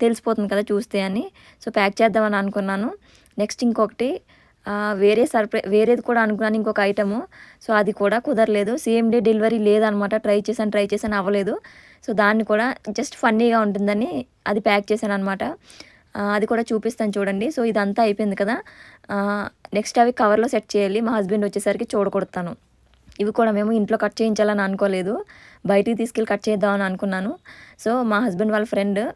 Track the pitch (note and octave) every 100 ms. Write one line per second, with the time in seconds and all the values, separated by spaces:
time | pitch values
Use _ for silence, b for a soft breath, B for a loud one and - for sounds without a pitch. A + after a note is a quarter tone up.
0 | A#3 A3+ - A3 G3+ G3 G#3 G3+ A#3 G3+
1 | F#3+ G3 F#4+ - B B - A3 G3 G3+
2 | A3+ A3 G#3+ G#3 G3 G3 G3 G3 A3+ G#4
3 | b b b - G#3 - A#3+ A3 G#3+ -
4 | B3 F4+ _ b b b - G#3 G#3 G3+
5 | G3+ G#3+ C#4 B3 G#3+ A3+ - G#3 A3 A#3+
6 | A#3+ A#3+ A3 G#3 A3 A3 G#3+ G#3+ G3+ G3+
7 | G3+ G#3+ F4+ B B B - G#3+ G#3 G#3
8 | G3+ G#3+ B3 A3+ A3 G#3 G3+ B3+ - A3+
9 | A3+ A#3+ G#3+ A3 A3 A#3 G#3 G#3 A3 G3+
10 | G3+ A3 A3 G#3 G3+ G#3+ G#3+ G#3 G3+ G3+
11 | A3 G#3 F#3+ G3+ G3 E4 - B B B
12 | - G#3 G#3 A3 G#3+ G#3+ A#3+ - - G3+
13 | D4 - B3 A3 A#3 A3+ G#3+ G3 G3+ G#3
14 | B3+ C#4+ B3 _ - G#3 A3 G3+ G3+ G#3+
15 | A3 G3+ G3 G3 B3 E4+ B B B B
16 | B - G3+ G#3 G#3+ A#3 A#3 A3 A3+ A#3+
17 | A3 G3+ G3 G3 A#3 D#4 A3+ G#3+ G3+ G3+
18 | A3+ G3+ G#3+ G3 G3+ C#4 G#4+ B B B
19 | - G3+ G3+ G#3 G3+ _ - G3+ A3 -
20 | A#3+ B3 G#3+ G#3+ A3+ A3 - G#3 G3 G3+
21 | A3+ A3+ F#3+ G#3+ G3+ G3+ G3+ G3 A#3 A3
22 | G3+ G3 F#3+ - F3 - _ _ _ _
23 | _ - G#3 G#3+ A3+ G#3 G#3 A3+ G3+ A3
24 | G#3 - A3 G#3 G#3 G#3 G3 G3 G3+ F#3+
25 | F#3 C4+ G#4 B B B - G3+ G#3 A#3
26 | A3+ - A3 G3+ - G#3+ G#3 G3+ G3 F#3
27 | G3+ F#3+ F#3+ E4+ - B B B - A#3+
28 | A#3+ G#3 A#3+ F3 G#3+ G#3+ G#3+ G3+ G3+ G3+
29 | B3